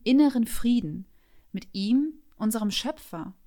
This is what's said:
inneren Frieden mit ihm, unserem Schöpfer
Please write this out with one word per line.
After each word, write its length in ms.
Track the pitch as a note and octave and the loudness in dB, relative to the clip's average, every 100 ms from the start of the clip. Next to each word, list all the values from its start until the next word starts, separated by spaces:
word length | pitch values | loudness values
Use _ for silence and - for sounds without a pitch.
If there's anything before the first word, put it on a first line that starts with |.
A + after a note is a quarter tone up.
inneren 420 | - C4 D4 B3+ A3+ | 2 6 6 2 -2
Frieden 600 | - A#3+ A#3+ D#3 E3+ F#3+ _ _ - _ | 0 2 2 0 -10 -14 _ _ -20 _
mit 160 | F#3+ - | -14 -12
ihm, 440 | G3 G3+ B3+ D4+ - _ - | -8 0 0 0 -6 _ -6
unserem 340 | G#3+ A3 G#3+ | -4 -2 -4
Schöpfer 640 | G3 C4 D#4 - E3+ E3 - | -4 -6 -8 -12 -12 -12 -16